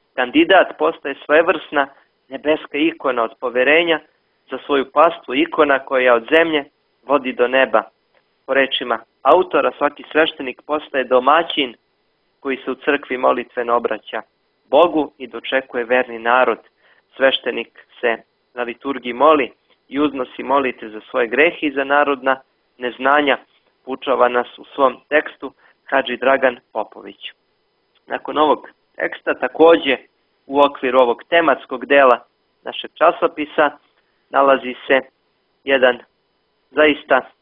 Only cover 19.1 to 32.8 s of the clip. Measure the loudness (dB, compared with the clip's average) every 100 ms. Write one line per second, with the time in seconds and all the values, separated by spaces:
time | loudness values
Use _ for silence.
19.1 | 0 2 2 0 -10 _ _ _ -4 -4
20.1 | -4 -10 -10 -2 -2 -2 -6 -14 -16 -8
21.1 | -4 -2 2 0 0 -6 -4 0 0 2
22.1 | 0 -2 -4 _ _ _ _ -10 -4 0
23.1 | 2 2 -2 _ _ _ _ -14 -10 -4
24.1 | 0 2 0 -4 -12 -16 -2 -2 -2 _
25.1 | -2 -2 -10 -16 -16 _ _ -4 -4 -2
26.1 | -2 0 2 0 -4 _ -10 -10 -12 -20
27.1 | -20 -20 -20 _ _ _ _ _ _ _
28.1 | -10 -6 0 0 0 -4 _ _ -8 -8
29.1 | -6 -8 -4 -6 4 6 6 2 -4 -6
30.1 | _ _ _ -6 0 0 0 0 2 2
31.1 | 0 0 0 2 -2 -4 -12 0 4 4
32.1 | 4 -2 _ _ _ -16 -14